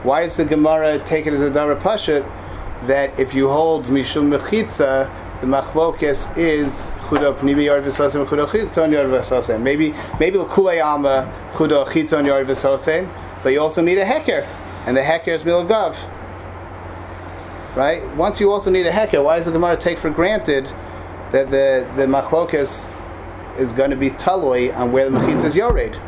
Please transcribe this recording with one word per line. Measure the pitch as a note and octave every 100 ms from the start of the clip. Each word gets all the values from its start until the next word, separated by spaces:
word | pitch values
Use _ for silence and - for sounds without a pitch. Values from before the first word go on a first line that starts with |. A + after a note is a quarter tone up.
Why | B2 C#3+
does | E3+ D#3+
the |
Gemara | D#3 D#3 D3+ D#3+ D#3 D3
take | - D#3+ D3+
it |
as | D3
a | C#3+
davar | C#3 D3 C#3+
pashut | F3+ G#3+ - D3 C3+ - - - - - B2
that | C#3 C#3 -
if | C3 C3
you | C3+
hold | D3 D#3+ D#3+ B2
mishum | C3+ B2+ D#3 D3 C#3+
mechitza, | - G#3+ G#3+ - C#3+ C3+ C3+ - - -
the | B2+
machlokes | C#3 C3 D#3 E3 E3 D#3 C#3 - -
is | E3 D3+ C#3+ C3 - - -
chuda | D3 C#3+ B2+
pnimi | C3+ C#3+ D3
yard | C#3+
v'soseim, | C#3+ C3+ C#3+ C#3+ C#3+
chuda | D3 D3
chitzon | G#3+ G#3 - D#3+
yard | D3+ C3+
v'soseim? | C3 - B2+ - A2
Maybe, | A#2+ D3 D#3 D3+ - -
maybe | D#3+ F#3+
l'kulei | E3 - F#3+ E3+
alma | D3+ D3 C#3 C3+ B2+ - -
chuda | - D#3 D3 C3+
chitzon | E3 D#3 D#3 C#3+
yard | C#3 C3
v'soseim, | C3+ C#3 C3+ - E3 F3+ - - -
but | C3+
you | C#3
also | D#3 D#3
need | E3+ F#3
a | G3
heker, | D4 D4+ F3+ - - - - -
and | B2+
the |
heker | C#3+ E3 E3
is | E3
milgav. | D#3 F3 F3 A3 F#3 - - - - - - - - - - - - - - - - - - -
Right? | C3+ E3+ C#3+ C#3+
Once | F3+ G#3
you | G3+
also | G3+ G3
need | F#3 F3
a |
heker, | F3+ G#3+ D#3
why | C#3+ E3
does | E3+
the |
Gemara | E3 F3 E3+
take | F3 E3
for | E3
granted | D3+ F3 G#3+ - C#3 C3 - - - - - -
that | C3+ C3+
the, | C3+ C#3 C3 B2 B2+
the |
machlokes | C3+ C#3 C#3 D#3+ E3+ D3+ C#3 - - - - - - - - -
is | C3
gonna | A#2 C3+ C3+
be | C3+
taloi | C3+ - F#3+ D3+ B2+ B2 A#2+
on | B2
where | C3 C3+
the | B2+
mechitza | - C#3+
is | D#3 D3
yored? | A#3 A3+ A#2 -